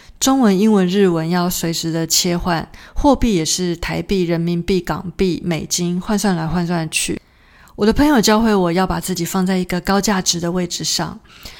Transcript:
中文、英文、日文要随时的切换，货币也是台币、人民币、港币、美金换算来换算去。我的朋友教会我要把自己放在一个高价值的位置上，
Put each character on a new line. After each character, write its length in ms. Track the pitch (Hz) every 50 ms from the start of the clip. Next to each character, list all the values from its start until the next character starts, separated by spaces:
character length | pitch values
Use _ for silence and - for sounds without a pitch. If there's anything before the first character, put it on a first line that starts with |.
| - - - -
中 200 | - 170 170 269
文、 200 | 254 214 196 180
英 120 | 208 220
文、 160 | 214 202 185 175
日 200 | 175 208 202 185
文 200 | 170 165 160 160
要 220 | 175 180 175 180
随 240 | 180 - - 165 165
时 180 | 160 - 165
的 140 | 160 165 165
切 320 | 160 - - - 180 175 175
换， 300 | - 185 175 160 - - - - - - -
货 220 | - - 294 269
币 180 | 247 - 240 214
也 100 | 170 156
是 320 | 156 - - 185 175 170 165
台 220 | - - 165 165
币、 220 | 165 - 202 190
人 180 | 180 170 170 165
民 220 | 170 170 175 170
币、 180 | 170 - 196 185
港 320 | 175 - 156 151 - 180 160
币、 260 | - 196 185 165 - -
美 220 | 170 165 156 -
金 340 | - - - 175 175 175 180
换 180 | 185 - 220 208
算 180 | - 208 185
来 100 | 165 160
换 220 | 160 156 180 175 165
算 200 | 175 170 160 160
去。 280 | - - - - 180 - - _ _ _ _ _ _ - - - -
我 80 | - 208
的 80 | 208
朋 140 | 226 214 285
友 160 | 302 302 302
教 180 | 294 220 214 214
会 140 | 233 226 214
我 180 | 196 180 175
要 140 | 170 180 190
把 140 | 180 170 170
自 160 | 165 - 185
己 100 | 175 170
放 180 | 165 - 196 185
在 140 | 185 190 185
一 80 | 180
个 160 | 180 - 175
高 180 | 170 - 196 196
价 220 | 190 - 208 185
值 180 | 180 - - 170
的 120 | 165 170
位 160 | 170 185 180 170
置 160 | - - 180
上， 360 | - - - 170 156 - - - - - - - - - -